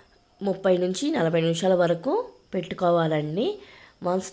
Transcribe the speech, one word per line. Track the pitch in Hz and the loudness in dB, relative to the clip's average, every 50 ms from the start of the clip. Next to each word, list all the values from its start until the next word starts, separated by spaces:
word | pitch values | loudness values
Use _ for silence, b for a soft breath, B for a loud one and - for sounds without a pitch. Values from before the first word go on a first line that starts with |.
| B B B _ _ _ _ - | B B B _ _ _ _ -6
ముప్పై | 196 196 180 - - 190 185 175 180 | -4 -4 -4 0 2 2 2 2 2
నుంచి | 185 185 - 277 294 320 | -2 -2 -2 -2 -2 0
నలభై | 240 165 165 165 165 165 | 0 0 2 2 2 2
నిమిషాల | 165 165 165 185 185 185 175 | 0 0 0 2 2 4 4
వరకు | 175 170 170 165 - 262 349 466 508 - - _ _ _ - | 4 2 0 0 -2 -2 -2 -2 -4 -6 -12 _ _ _ -8
పెట్టుకోవాలండి. | 185 170 - - - 185 175 170 170 165 156 156 151 151 151 156 196 262 392 427 B B B B B B B B _ 185 | -8 -6 -6 -4 0 2 2 4 4 2 2 0 0 -2 -2 -2 -2 -2 -2 -4 B B B B B B B B _ -4
వన్స్ | 175 185 190 185 - | -2 -2 -2 -4 -6